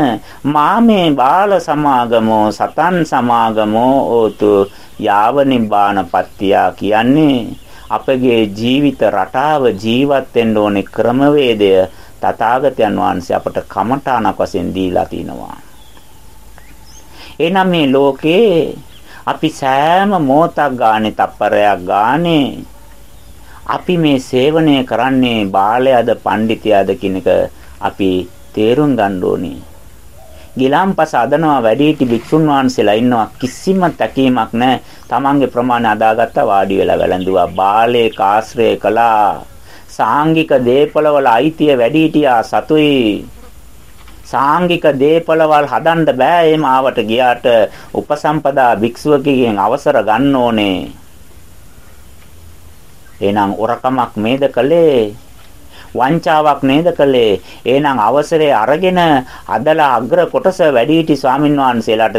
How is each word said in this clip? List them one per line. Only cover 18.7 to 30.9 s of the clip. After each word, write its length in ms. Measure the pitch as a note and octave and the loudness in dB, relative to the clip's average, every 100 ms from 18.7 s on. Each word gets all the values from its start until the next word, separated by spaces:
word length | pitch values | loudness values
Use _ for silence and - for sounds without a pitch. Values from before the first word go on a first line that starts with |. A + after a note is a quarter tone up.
| - - - - - | -6 -16 -20 -20 -12
අපි 280 | - C#3+ D#3 | -8 -4 -4
සෑම 640 | - C3+ C3+ D#3 F3+ G3+ F#3 | -4 -2 0 2 2 0 0
මොහොතක් 560 | C3+ D3 E3+ E3 C#3+ B2+ | 2 2 0 0 -4 0
ගානේ 360 | A2+ A2 G#2+ | 0 0 -2
තප්පරයක් 680 | - F#2+ - G#2 G#2 G#2 F#2+ | -2 -4 -2 -2 2 2 0
ගානේ 640 | F2+ G2 A2+ D3 E3+ D#3 - - - - - - - - - - - - | -2 0 0 0 0 0 -2 -6 -16 -20 -20 -20 -20 -20 -20 -20 -20 -16
අපි 320 | - C#3 - F3 | -8 -6 -2 0
මේ 220 | D3+ C3 | 0 0
සේවනය 560 | - B2+ C#3+ D#3+ D#3 C#3 | -2 0 2 2 2 2
කරන්නේ 560 | B2+ A2 C3 C3+ B2+ A2 G2 | 0 -2 0 0 0 -2 -2
බාලයාද 640 | F#2+ G2+ B2 C3 B2 A#2 G#2 | 0 0 2 2 2 0 -2
පඬිතියාද 720 | G2 G2 A2+ A2 G#2+ G2 F#2+ F2+ | -2 -2 -2 -2 0 2 2 -2
කියන 220 | F#2+ F#2 | -4 -2
එක 120 | F#2 F2+ F#2 - - - | 0 0 -2 -8 -20 -10
අපි 320 | G2 - F#2+ F2+ F2 - - | -8 -4 -2 -2 -6 -14 -10
තේරුම් 420 | G#2+ A2 C3 D3 | -2 0 2 0
ගන්න 300 | A#2 G2+ F#2 | 0 -2 -2
ඕනේ. 360 | F#2+ G2 F2+ C2+ - - - - - - - - - | -4 -4 -6 -12 -18 -20 -20 -20 -20 -20 -20 -20 -12
ගිලාම්පස 640 | A#2+ C3 D3+ G3 | -4 0 2 0